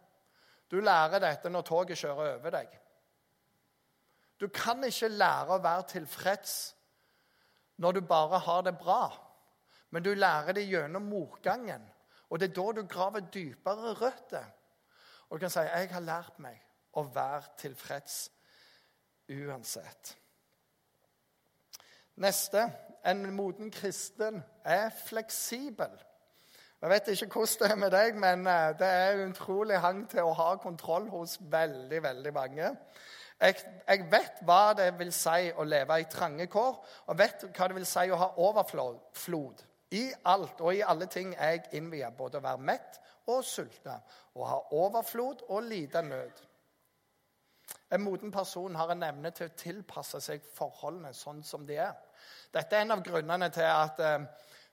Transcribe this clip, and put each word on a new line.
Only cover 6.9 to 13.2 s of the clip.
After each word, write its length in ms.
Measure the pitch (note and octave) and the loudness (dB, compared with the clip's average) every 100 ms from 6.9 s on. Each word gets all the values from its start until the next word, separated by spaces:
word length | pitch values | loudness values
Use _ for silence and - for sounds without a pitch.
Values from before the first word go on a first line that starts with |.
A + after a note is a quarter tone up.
| _ _ _ _ _ _ _ _ - | _ _ _ _ _ _ _ _ -2
når 140 | E3+ | 2
du 80 | F#3 | 2
bare 380 | F3+ E3 D#3 F3+ | 4 4 4 2
har 240 | F3 F3 | 2 0
det 120 | F#3 F3 | 0 -2
bra. 280 | E3+ A3 F#3 - - _ _ _ _ _ _ | 2 2 2 -4 -20 _ _ _ _ _ _
Men 120 | E3 | -4
du 80 | F#3 | 0
lærer 380 | G3+ F#3+ D3+ D3+ | 4 4 4 0
det 140 | F#3+ G3+ | -2 0
gjennom 360 | F3+ D3 F#3 | -2 -2 -6
motgangen, 800 | G#3 G3+ D3+ - F#3 A3+ A3+ B2+ G#2+ _ _ _ - | -6 -6 -6 -6 -2 -2 -4 -12 -14 _ _ _ -8
og 100 | E3 | -4
det 80 | F#3+ | -2
er 40 | F3+ | -2
da 160 | G3 | -4
du 140 | A3 F#3+ | -4 -6
graver 300 | F3 F#3+ G#3+ | -2 -2 -2